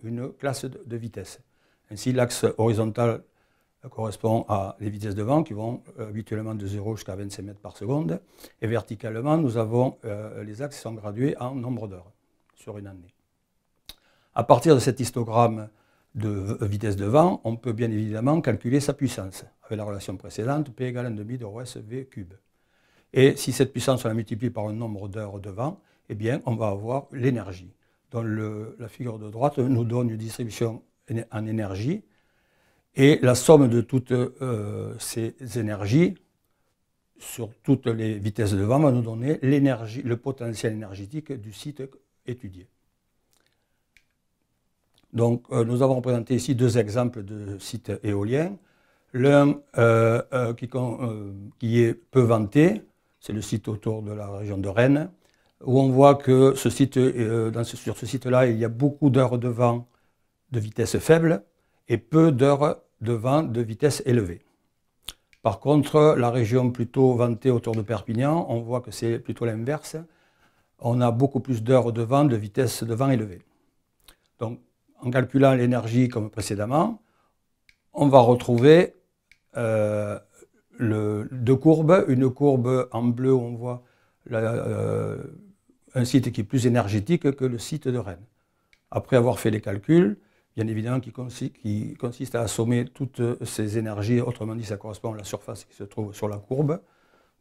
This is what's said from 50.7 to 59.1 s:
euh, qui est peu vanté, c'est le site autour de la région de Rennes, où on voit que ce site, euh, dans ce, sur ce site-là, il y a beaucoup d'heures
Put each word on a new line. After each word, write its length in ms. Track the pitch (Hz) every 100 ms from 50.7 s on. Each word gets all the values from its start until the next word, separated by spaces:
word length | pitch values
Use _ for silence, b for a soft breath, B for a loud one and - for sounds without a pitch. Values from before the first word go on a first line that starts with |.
| 131 127 117
euh, 300 | 123 107 101 98 101 -
qui 200 | 117 117
est 120 | 117
peu 280 | 117 _ 131
vanté, 640 | 117 113 107 143 160 214 - _ _ _
c'est 140 | -
le 80 | 107
site 260 | 104 113 110
autour 360 | 104 - 110
de 80 | 104
la 180 | 107 101
région 280 | 101 104 98
de 120 | 98
Rennes, 400 | 98 123 143 175 - _ _ _ _
où 160 | 131 127
on 100 | 135
voit 260 | 127 139 143
que 380 | - 127 135 135
ce 140 | 120
site, 280 | - 135 -
euh, 520 | 127 123 110 113 113
dans 140 | 113
ce, 120 | 113 127
sur 200 | - 107
ce 80 | 113
site-là, 400 | 131 127 123 127
il 100 | 110
y 80 | 117
a 40 |
beaucoup 400 | 117 143 143
d'heures 300 | 151